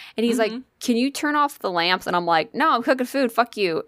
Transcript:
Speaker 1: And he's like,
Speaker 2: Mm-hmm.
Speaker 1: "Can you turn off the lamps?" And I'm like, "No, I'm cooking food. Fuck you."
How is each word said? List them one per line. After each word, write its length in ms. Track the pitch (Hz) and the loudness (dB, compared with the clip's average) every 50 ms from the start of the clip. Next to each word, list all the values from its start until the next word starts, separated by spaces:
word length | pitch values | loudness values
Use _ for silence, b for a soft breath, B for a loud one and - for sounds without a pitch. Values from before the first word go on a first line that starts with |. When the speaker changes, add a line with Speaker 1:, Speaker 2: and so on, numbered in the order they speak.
| B B B | B B B
Speaker 1:
And 80 | 220 226 | -2 0
he's 120 | 233 226 | 0 2
like, 140 | 247 220 214 | 2 0 -2
Speaker 2:
Mm-hmm. 100 | 220 262 - _ _ - | -2 -6 -12 _ _ -6
Speaker 1:
"Can 160 | - - 233 | -2 0 0
you 140 | 233 254 277 | 2 0 0
turn 240 | 277 - 320 294 294 | -2 -4 -4 -2 0
off 220 | 294 285 285 - - | 0 0 -2 -2 -6
the 120 | - 190 | -6 -4
lamps?" 360 | 180 170 170 180 185 185 - | 0 0 2 2 0 0 0
And 80 | - 180 | -2 -2
I'm 100 | 175 175 | 0 2
like, 280 | 170 165 160 156 - - | 2 2 2 2 0 -2
"No, 180 | 233 302 320 | 0 2 2
I'm 120 | 269 233 240 | 2 2 2
cooking 240 | 320 262 262 254 | 0 0 0 -2
food. 240 | - - 277 262 226 | -2 -2 0 0 0
Fuck 240 | - 226 240 - - | 2 0 -2 0 -2
you." 260 | 214 196 170 160 - - | -2 -2 0 0 -2 -2